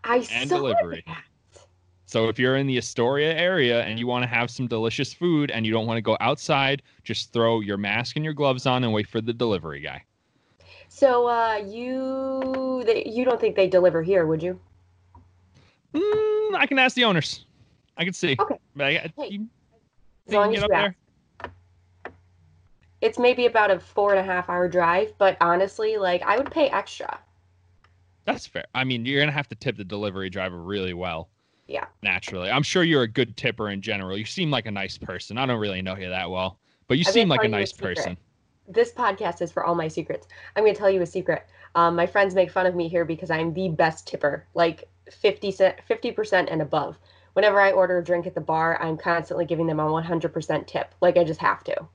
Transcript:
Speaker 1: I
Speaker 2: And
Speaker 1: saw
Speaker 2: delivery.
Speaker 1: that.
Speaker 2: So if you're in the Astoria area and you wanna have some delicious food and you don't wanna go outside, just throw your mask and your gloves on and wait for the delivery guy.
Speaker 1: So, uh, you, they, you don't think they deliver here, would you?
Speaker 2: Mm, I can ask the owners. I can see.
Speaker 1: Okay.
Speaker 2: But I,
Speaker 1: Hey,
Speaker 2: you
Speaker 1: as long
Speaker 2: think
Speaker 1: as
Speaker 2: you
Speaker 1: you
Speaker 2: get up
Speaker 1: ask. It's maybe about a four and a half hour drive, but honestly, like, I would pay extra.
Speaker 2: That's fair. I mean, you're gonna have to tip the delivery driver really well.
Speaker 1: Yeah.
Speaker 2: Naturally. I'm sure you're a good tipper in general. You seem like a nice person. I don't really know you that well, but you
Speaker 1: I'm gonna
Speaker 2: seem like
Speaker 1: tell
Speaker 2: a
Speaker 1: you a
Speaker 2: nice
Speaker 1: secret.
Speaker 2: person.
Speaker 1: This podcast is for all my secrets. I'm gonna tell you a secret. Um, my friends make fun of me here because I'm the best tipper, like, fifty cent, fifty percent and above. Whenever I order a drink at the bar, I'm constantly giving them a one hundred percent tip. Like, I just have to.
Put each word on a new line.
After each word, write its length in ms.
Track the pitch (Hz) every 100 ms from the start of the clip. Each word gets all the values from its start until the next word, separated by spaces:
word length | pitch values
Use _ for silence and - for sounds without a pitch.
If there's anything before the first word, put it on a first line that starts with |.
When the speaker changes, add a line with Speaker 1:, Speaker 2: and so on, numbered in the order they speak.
Speaker 1:
I 140 | - 247 -
Speaker 2:
And 160 | 233 269
Speaker 1:
saw 100 | 359
Speaker 2:
delivery. 460 | - 679 - - -
Speaker 1:
that. 160 | - - _ _ - _ _ _ _
Speaker 2:
So 240 | - 117 113
if 80 | 113
you're 180 | 127 135
in 100 | 139
the 100 | 123
Astoria 560 | 117 - 120 139 151
area 480 | 160 175 185 123 117
and 140 | 87 110
you 80 |
wanna 220 | 120 123 120
have 240 | 120 120
some 160 | - 123
delicious 440 | 113 113 113 135
food 380 | - 175 156 143
and 160 | 113
you 60 | 110
don't 160 | 113 113
wanna 140 | 113
go 140 | 107 110
outside, 640 | 117 147 - 143 135 139 _ _
just 300 | - 110 -
throw 280 | 120 113 113
your 160 | 101 101
mask 380 | 101 107 123
and 80 | -
your 120 | 156
gloves 320 | 147 143 127 135
on 160 | 127
and 100 | 120
wait 140 | 107 104
for 140 | 117
the 120 | 110
delivery 460 | 117 120 95 78 71
guy. 220 | 73 67 _ _ _ _ _ _ - - -
Speaker 1:
So, 380 | - 277 247 240
uh, 280 | 233 226 208
you, 1160 | 202 220 247 262 262 262 262 262 262 262 262 254
they, 200 | 226 -
you 200 | - 226
don't 140 | 254 233
think 140 | 220
they 120 | 202 185
deliver 360 | 180 180 165
here, 240 | 165 196 156
would 160 | 160
you? 160 | 175 185 _ _ _ _ _ - _ _ _ _ _ _ _
Speaker 2:
Mm, 600 | 294 415 427 427 427 427
I 100 | 392 285
can 100 | 269
ask 180 | 254
the 100 | 254
owners. 400 | 233 175 - - _ _ _ _ _ -
I 60 |
can 100 | 175
see. 220 | 180 170 -
Speaker 1:
Okay. 200 | - - _
Speaker 2:
But 100 | 139
I, 260 | 139 160 170 285
Speaker 1:
Hey, 100 | 247
Speaker 2:
you 180 | 202 220 _ _ _ _ _ _ _ -
Speaker 1:
as 60 |
long 180 | 208 208
Speaker 2:
think 60 | 214
Speaker 1:
as 40 |
Speaker 2:
you 60 | 208
Speaker 1:
you 0 |
Speaker 2:
get 120 | 196
up 80 | 202
Speaker 1:
ask. 60 | 180 _ _ _ _ - - _ _ _ _ - - _ _ _ _ _ _ _ _
It's 160 | 226 240
maybe 300 | 247 247 240
about 240 | 233 208
a 80 | 180
four 320 | - - 202
and 80 | 196
a 40 |
half 260 | 190 180 175
hour 180 | 180 180
drive, 460 | 175 170 180 214 -
but 180 | 196 185
honestly, 560 | 170 175 196 - 220 214
like, 240 | 185 180
I 160 | - 226
would 140 | 277
pay 160 | 330 285
extra. 500 | 294 - - - - _ _ _ _ _ _ _ _ _ _
Speaker 2:
That's 200 | - 170
fair. 200 | - 85 -
I 80 | 123
mean, 220 | 131 120
you're 140 | 120 139
gonna 120 | 147
have 180 | 135 117
to 60 |
tip 220 | 107 135 104
the 60 |
delivery 460 | 95 104 104 95 95
driver 320 | 95 92 87
really 320 | 85 101 92
well. 360 | 87 90 80 78 _ _ _ -
Speaker 1:
Yeah. 180 | - - _
Speaker 2:
Naturally. 480 | 101 90 - 92 92
I'm 120 | 127
sure 200 | 143 185
you're 180 | 170 147
a 40 | 117
good 280 | 123 117 -
tipper 320 | 123 110 107
in 120 | 98
general. 360 | 101 104 92 98
You 80 |
seem 260 | 107 - 165
like 160 | 131 113
a 40 |
nice 260 | 98 95 -
person. 400 | - 90 - 110
I 80 |
don't 140 | 135 117
really 220 | 104 92
know 140 | 92 95
you 120 | 92
that 200 | 92 87
well, 300 | 92 92 - _ _ _
but 100 | 135
you 40 |
Speaker 1:
I'm 40 |
gonna 80 | 180
Speaker 2:
seem 160 | 220 196
like 100 | 131
Speaker 1:
tell 40 |
Speaker 2:
a 40 | 110
Speaker 1:
you 60 |
a 40 | 104
Speaker 2:
nice 120 | 98
Speaker 1:
secret. 260 | - 95 87
Speaker 2:
person. 200 | - 87 _ _ _ _ -
Speaker 1:
This 240 | 190 233
podcast 480 | - 233 196 196 175
is 100 | 170
for 120 | -
all 100 | 170
my 140 | 170 160
secrets. 400 | 170 160 - - - -
I'm 80 | -
gonna 120 | 214
tell 140 | 196 196
you 120 | 190
a 40 |
secret. 420 | 165 185 175 156 - - -
Um, 220 | 170 170
my 100 | 170
friends 300 | 175 208 196
make 160 | 185 180
fun 160 | 196 185
of 80 |
me 120 | 175 165
here 180 | 170
because 260 | 160 160 175
I'm 220 | 160 165
the 160 | 165 185
best 380 | 156 165 160 -
tipper, 380 | - 147 151 _
like, 340 | 170 170 165 - _ -
fifty 420 | - 208 202 202
cent, 260 | 190 185 - _
fifty 240 | 226 247
percent 380 | 214 214 185 175
and 120 | 160
above. 360 | 147 156 180 - _ _ _
Whenever 260 | - 208 196
I 120 | 196
order 260 | 190 180 180
a 60 |
drink 240 | 170 175 175
at 80 |
the 60 | 175
bar, 380 | 156 160 165 165
I'm 180 | 165 160
constantly 480 | 180 170 156 170
giving 200 | 165 160
them 140 | 165 151
a 120 | 151
one 120 | 160
hundred 280 | 165 170 165
percent 360 | 165 - - -
tip. 260 | 170 - _
Like, 160 | 180 175
I 60 |
just 160 | 160 160
have 240 | - -
to. 240 | - - 160